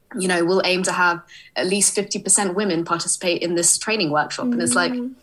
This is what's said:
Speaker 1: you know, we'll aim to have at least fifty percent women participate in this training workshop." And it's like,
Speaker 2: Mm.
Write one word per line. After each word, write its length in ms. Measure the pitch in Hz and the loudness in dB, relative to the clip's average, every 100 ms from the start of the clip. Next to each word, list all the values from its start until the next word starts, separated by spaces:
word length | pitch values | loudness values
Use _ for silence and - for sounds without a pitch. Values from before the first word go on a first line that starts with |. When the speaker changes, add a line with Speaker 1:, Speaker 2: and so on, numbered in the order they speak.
| _ 226 | _ -4
Speaker 1:
you 100 | 180 | 0
know, 160 | 175 | 2
we'll 180 | 170 185 | 4 2
aim 180 | 180 185 | 2 0
to 80 | 185 | 0
have 280 | 175 180 170 - - - - | 2 2 2 -6 -20 -12 -4
at 100 | 175 | -2
least 280 | 202 196 | 2 2
fifty 240 | - 202 208 | 0 -4 -4
percent 360 | 190 202 196 | 0 2 2
women 300 | 180 208 165 | 0 0 0
participate 580 | 170 170 170 - 185 170 | 0 -2 -2 -2 -2 -2
in 120 | 170 | 0
this 220 | 175 170 - | 0 2 0
training 340 | - 220 165 | 0 -2 0
workshop." 360 | 147 147 - 247 | 0 -2 -4 -2
And 160 | 240 | 0
it's 120 | - | 0
like, 180 | - 175 | 0 0
Speaker 2:
Mm. 200 | 247 247 - | -2 -6 -10